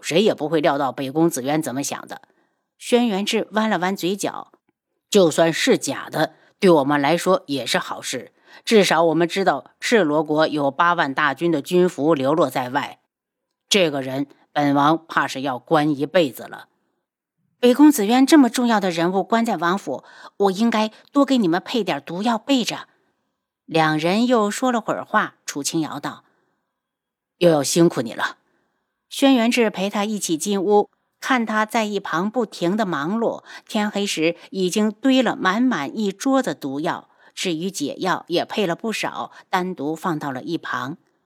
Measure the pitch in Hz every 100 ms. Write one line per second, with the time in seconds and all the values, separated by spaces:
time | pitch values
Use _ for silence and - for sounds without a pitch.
0 | - 156 214 131 147 160 160 143 135 120
1 | 135 147 165 160 127 147 139 127 143 160
2 | - - _ _ _ _ _ _ - 240
3 | 240 190 202 220 - 202 220 185 180 196
4 | 170 196 139 50 - _ _ _ _ _
5 | - 202 170 143 165 156 - 185 - 127
6 | - 147 156 _ _ - 190 165 135 147
7 | 139 175 180 185 - 139 120 185 - -
8 | - 127 - _ _ - - 226 180 160
9 | 170 156 170 196 180 151 - _ - 233
10 | 160 151 156 151 156 151 139 135 175 170
11 | 147 135 147 135 170 151 139 180 180 151
12 | 147 156 131 160 143 139 123 139 113 -
13 | _ _ _ _ _ _ - 202 165 143
14 | 131 131 139 _ _ 147 143 143 143 165
15 | - - 139 135 139 123 - 160 151 139
16 | 147 185 147 110 104 - - _ _ _
17 | _ _ _ _ _ - 247 247 302 277
18 | 202 247 269 320 247 240 240 220 190 170
19 | 170 190 185 226 233 180 170 190 - 127
20 | - - - - 202 185 233 220 214 -
21 | _ 185 185 254 185 175 - 247 185 143
22 | - 175 220 226 - 269 202 156 - _
23 | _ _ _ _ _ _ - 160 156 156
24 | 165 202 247 240 208 - 254 240 196 110
25 | - 214 160 _ - 147 139 165 147 143
26 | 143 117 _ _ _ _ _ _ _ _
27 | _ _ _ - 175 156 135 175 170 -
28 | 113 - - - _ _ _ _ _ _
29 | _ - 277 262 233 240 220 - 196 208
30 | 208 208 - 156 202 196 185 208 196 _
31 | _ _ - 254 226 214 214 233 214 202
32 | 196 160 202 247 214 - 170 214 202 151
33 | 151 226 214 85 - - - 220 208 202
34 | 202 - 160 170 - 190 180 214 214 202
35 | 269 262 220 - 190 202 254 185 139 214
36 | 208 190 269 269 247 147 143 135 165 117
37 | - _ - - 190 160 185 185 139 -
38 | 185 151 - 165 123 - 190 170 226 208
39 | 151 - 120 - - 190 180 175 139 160
40 | 190 151 147 127 95 160 - 127 131 165
41 | _ _